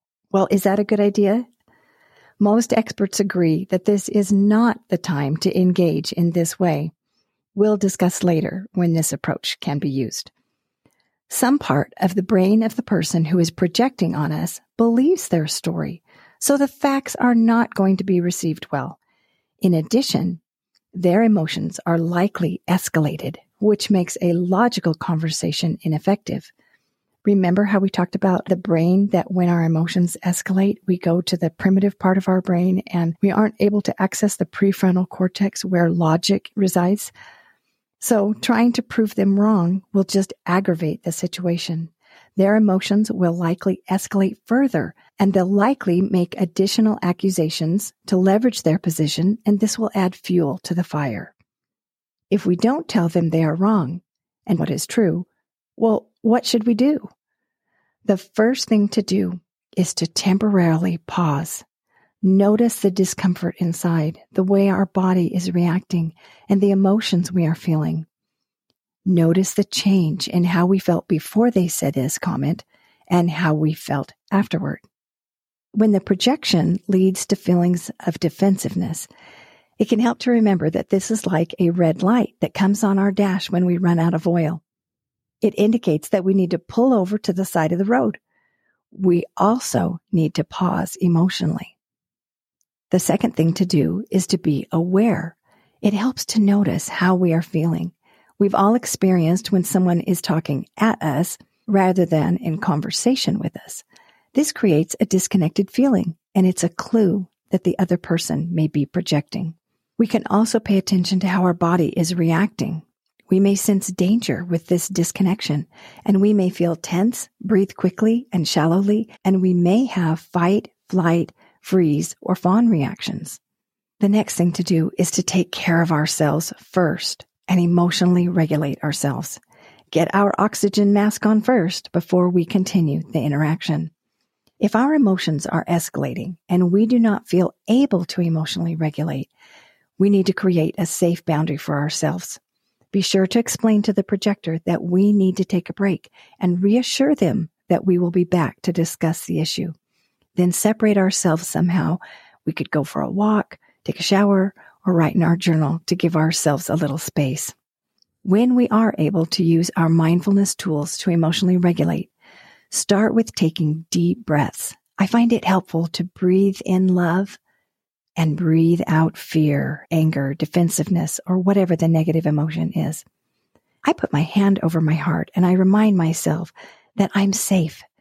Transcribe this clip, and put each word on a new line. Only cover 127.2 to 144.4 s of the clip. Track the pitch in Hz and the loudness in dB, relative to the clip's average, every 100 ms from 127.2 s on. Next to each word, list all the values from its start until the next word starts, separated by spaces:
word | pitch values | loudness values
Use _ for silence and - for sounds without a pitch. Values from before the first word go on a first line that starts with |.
| - _ - | -16 _ -2
and | 185 | 0
emotionally | 175 175 175 - 180 180 175 | 2 2 2 2 2 2 2
regulate | 175 156 151 143 - | 0 0 0 -2 -4
ourselves. | 151 143 143 - 156 - _ _ - _ - | -6 -4 -4 -4 -8 -14 _ _ -20 _ -6
Get | 160 170 | -2 0
our | 196 202 - | 2 0 0
oxygen | 214 - 202 208 202 | -2 0 -2 2 2
mask | 202 214 - 214 | 4 2 0 2
on | 220 | 2
first | 214 254 170 - - | 2 2 0 -4 -6
before | 175 - 180 180 | -6 0 2 2
we | 180 | 2
continue | 165 190 190 196 156 151 - | 0 0 0 0 0 -2 -4
the | 156 | -4
interaction. | 139 143 151 165 - 156 160 _ _ _ _ _ _ - | -2 0 0 -2 -4 -4 -6 _ _ _ _ _ _ -4
If | 208 220 | -2 2
our | 277 | 2
emotions | 311 214 185 - 151 - | 2 2 2 -2 -4 -2
are | 165 - | -4 -2
escalating | 170 - - 139 165 120 170 - | -2 -2 -6 -6 -6 -10 -10 -2
and | 180 180 | 0 2
we | 196 226 | 2 2
do | 247 | 2
not | 226 202 - | 2 0 0
feel | 180 180 - - | 0 0 -2 0
able | 240 277 180 175 | 2 2 0 -2
to | - | -2
emotionally | 170 160 156 180 170 160 | -2 -2 -4 -4 -4 -2
regulate, | 156 151 156 139 - _ _ - _ _ _ - | -4 -2 -6 -6 -10 _ _ -20 _ _ _ 0
we | 202 | 2
need | 196 185 | 2 2
to | |
create | - 190 175 156 - | 0 2 2 0 -2
a | 165 | -6
safe | - 170 175 | 0 0 0
boundary | - 151 160 143 | -2 -2 -2 -4
for | - 147 | -4 -4
ourselves. | 147 - 156 180 - - _ _ _ _ _ | -4 -4 -4 -4 -10 -16 _ _ _ _ _
Be | 196 | -4
sure | - 190 190 | 0 0 2
to | 233 | 0
explain | 233 - 226 214 | -2 -2 2 2
to | 208 | 2
the | 196 | -2
projector | - 196 208 202 | -2 -2 -2 -4